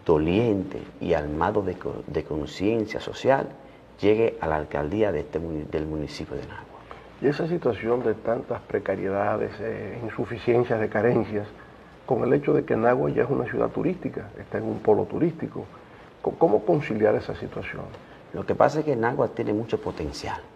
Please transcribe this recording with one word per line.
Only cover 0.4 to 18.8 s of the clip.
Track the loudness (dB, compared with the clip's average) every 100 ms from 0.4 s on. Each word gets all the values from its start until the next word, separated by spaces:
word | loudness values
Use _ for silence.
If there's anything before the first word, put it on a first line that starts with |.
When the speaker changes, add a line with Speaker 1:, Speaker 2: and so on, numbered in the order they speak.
| 4 2 -2 -8 -12 -8
Speaker 1:
y | 0
armado | 0 0 0 2 2
de | 0
co-, | -4 -6 -8 -6
de | -6
conciencia | -4 -4 -4 -2 0 0 -2 -6
social, | -8 -2 2 2 0 -10 -20 -20 -20 0
llegue | 2 4 2 0
a | -2
la | 0
alcaldía | 0 -2 -2 2 2
de | 0
este | -4 -6
muni-, | -4 -6 -4
del | -4 -4
municipio | -4 -6 -8 -8 -8
de | -10
Nagua. | -12 -16 -18 -18 -20 -20 -2
Speaker 2:
Y | 0
esa | 0 -2
situación | 0 0 0 0 2
de | 2
tantas | 0 -2 -2 -2 -8
precariedades, | -4 -2 0 -2 0 0 0 0 -2 -4
eh, | -6 -6 -8 -8
insuficiencias, | -8 -6 -6 -2 2 4 4 2
de | 0
carencias, | 2 4 4 2 -2 -6 -12 -20 -20 -20 -18 -2
con | 0
el | 4
hecho | 4 4
de | 2
que | 2 2
Nagua | 4 4 2
ya | 2
es | 2
una | 0
ciudad | 0 0 -2
turística, | 0 -2 -2 -4 -8 -10 -14
está | -8 -4
en |
un | -4 0
polo | 4 4
turístico, | 4 0 0 0 -6 -8 -12 -14 -20 -20 -20 -6
¿co-, | -4
cómo | 2 4 6
conciliar | 4 2 2 4 4
esa | 4 0 -6
situación? | -8 -8 -8 -10 -12 -14 -18 -20 -10
Speaker 1:
Lo | -6
que | -2
pasa | 4 4 4